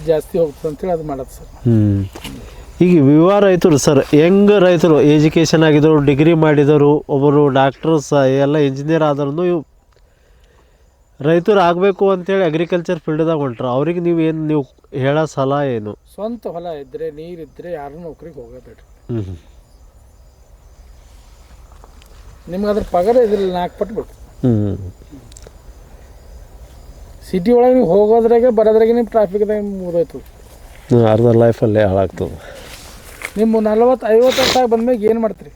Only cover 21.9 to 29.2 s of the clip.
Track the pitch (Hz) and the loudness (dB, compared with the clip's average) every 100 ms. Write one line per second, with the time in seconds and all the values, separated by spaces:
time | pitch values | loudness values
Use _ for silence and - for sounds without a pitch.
21.9 | - - - - - - 180 208 208 - | -20 -20 -20 -20 -20 -12 -6 -2 -2 -2
22.9 | 180 190 247 226 208 190 180 175 - 202 | -2 2 2 2 0 -2 -4 -6 -6 -8
23.9 | 208 123 - - - 127 110 104 98 92 | -8 -12 -18 -20 -4 0 0 -2 -6 -12
24.9 | - - 139 - - - - - - - | -18 -20 -20 -20 -20 -20 -20 -20 -20 -20
25.9 | - - - - - - - - - - | -20 -20 -20 -20 -20 -20 -20 -20 -20 -20
26.9 | - - - - 185 180 240 247 254 190 | -20 -20 -20 -8 -4 0 2 4 2 2
27.9 | 190 214 233 226 233 247 214 220 220 226 | 2 4 2 2 2 2 2 2 4 4
28.9 | 240 220 226 | 2 0 -2